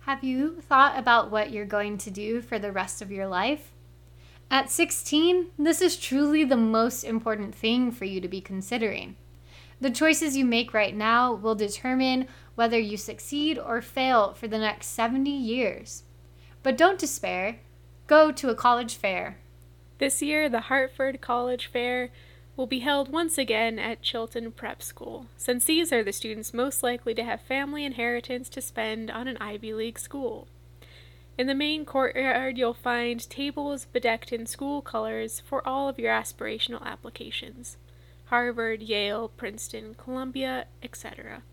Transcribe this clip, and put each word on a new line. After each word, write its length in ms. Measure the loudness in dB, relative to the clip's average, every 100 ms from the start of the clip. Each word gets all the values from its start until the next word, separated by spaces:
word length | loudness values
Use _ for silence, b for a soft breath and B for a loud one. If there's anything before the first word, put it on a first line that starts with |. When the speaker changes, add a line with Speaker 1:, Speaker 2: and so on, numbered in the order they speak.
Speaker 1:
Have 240 | -4 -4
you 360 | -2 0 0 -2
thought 380 | 2 8 8 6
about 320 | 6 6 6
what 220 | 0 0
you're 120 | -4
going 340 | -2 -2 -2 -4
to 120 | -8
do 300 | -6 -2 -4
for 180 | -2 -4
the 140 | -2
rest 280 | -4 -4 -6
of 120 | -8
your 160 | -6 -2
life? 420 | 0 0 0 -4 -20 -20 -20 -20 b b b 2
At 220 | 2 2
sixteen, 800 | 2 2 0 2 4 6 6 2 0
this 240 | 2 4
is 160 | 4 2
truly 460 | 0 2 4 4
the 140 | 4 6
most 480 | 6 4 2 0
important 500 | -4 -2 -2 -2 -4
thing 380 | -2 2 2 2
for 140 | -2 -4
you 140 | -4
to 60 | -4
be 140 | -8
considering. 760 | -8 -8 -4 -2 -2 -4 -10 -16 -20 -20 b b b b
The 80 | -2
choices 480 | 2 4 4 2 2
you 80 |
make 300 | 2 2 2
right 220 | 2 0 0
now 360 | 2 4 4
will 220 | 2 0
determine 720 | 0 -2 -2 -2 2 2 2 -2 B B 0
whether 220 | 2 2
you 180 | 0 -4
succeed 600 | -8 -12 -6 -2 0 0
or 240 | -2 -4
fail 540 | -4 -2 4 6 4
for 140 | 0 -6
the 100 | -2
next 300 | -2 -2 -8
seventy 420 | -2 0 2 0
years. 720 | 0 -2 0 0 -2 -12 -16 -18 -20 -20 b b b
But 120 | 0 6
don't 220 | 6 6
despair. 640 | -4 -4 -4 -2 -4 -6 -16 -20 -20 -20 6
Go 240 | 8 8
to 180 | 4 -2
a 60 | 2
college 400 | 4 4 0 -4
fair. 420 | -2 -2 -6 -10 -20 -20 -20 -20 -20 -2
Speaker 2:
This 220 | 0 0
year, 280 | 0 2 2
the 140 | 0
Hartford 580 | 0 0 0 0 -2 -2
College 460 | -2 0 0 -2 -4
Fair 440 | -4 -2 -2 -4 b b b b -6
will 100 | -4
be 140 | -2
held 300 | 2 2 2
once 280 | 0 0 0
again 400 | 0 2 0 -2
at 240 | -6 -4
Chilton 500 | -6 -4 -6 -6 -8
Prep 300 | -10 -10 -10
School, 440 | -12 -12 -12 -12 -16 -10
since 260 | -2 0
these 280 | 4 4 4
are 80 | 2
the 100 | 2
students 400 | -2 -6 -6 -6
most 300 | -2 -2 0
likely 320 | 0 -2 -2
to 100 | -2
have 160 | -2 -4
family 460 | -2 -2 -2 -4 -6
inheritance 640 | -2 -2 -2 -4 -8 -8
to 100 | -10
spend 500 | -10 -4 -4 -4 -8
on 180 | -8 -8
an 100 | -6
Ivy 340 | -8 -8 -8
League 260 | -6 -6 -6
school. 480 | -10 -6 -6 -6 -14 -20 -20 -20 b b b b b -4
In 80 | 0
the 80 |
main 320 | 2 0 0 -2
courtyard, 720 | 0 2 2 2 2 0 0
you'll 160 | 0
find 560 | 0 -2 0 0 -4 -8
tables 560 | -6 -6 -4 -6 -6 -4
bedecked 440 | 0 0 0 -4
in 140 | -8
school 380 | -8 -6 -4 -4
colors 580 | -4 -4 -4 -4 -6 -8 -6
for 200 | -4 -2
all 220 | -2 -2
of 100 | -2
your 140 | 0
aspirational 720 | 0 -2 -8 -8 -4 -4 -4
applications. 920 | -10 -12 -14 -14 -10 -10 -10 -14 -16 -18 -20 b b b 0
Harvard, 560 | 0 0 -2 -2 -4
Yale, 460 | -2 0 0 -2 -6
Princeton, 680 | -8 -10 -10 -12 -12 -14
Columbia, 720 | -16 -8 -6 -6 -4 -4 -4 -8 -14
et 140 | -16 -14
cetera. 460 | -14 -14 -16 -16 -18